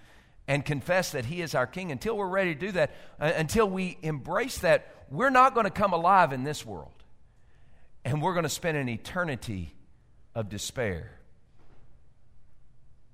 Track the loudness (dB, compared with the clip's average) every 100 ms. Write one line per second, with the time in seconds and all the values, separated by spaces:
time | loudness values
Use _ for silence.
0 | -20 -20 _ -12 -2 -2 0 -2 0 0
1 | 0 -2 -4 -4 -2 0 -2 -4 -8 -6
2 | -4 -2 0 0 0 0 -2 2 0 0
3 | -18 -4 -2 0 2 2 2 2 -4 -4
4 | -6 -6 -4 -4 -4 0 4 4 2 -18
5 | -10 0 4 8 8 6 2 2 2 4
6 | 6 8 6 4 -4 -6 -8 -12 -12 -18
7 | -20 -20 -20 -20 -20 -20 -20 -20 -20 -8
8 | -2 0 0 0 0 -2 -2 0 -2 -4
9 | -6 -4 -2 -4 -6 -6 -8 -12 -20 -20
10 | _ -20 -10 -6 -6 -6 -8 -4 -4 -4
11 | -8 -16 -20 -20 -20 -20 -18 -16 -18 -18
12 | -20 -20 -20 -20 -18 -18 -18 -20 -20 -20
13 | -20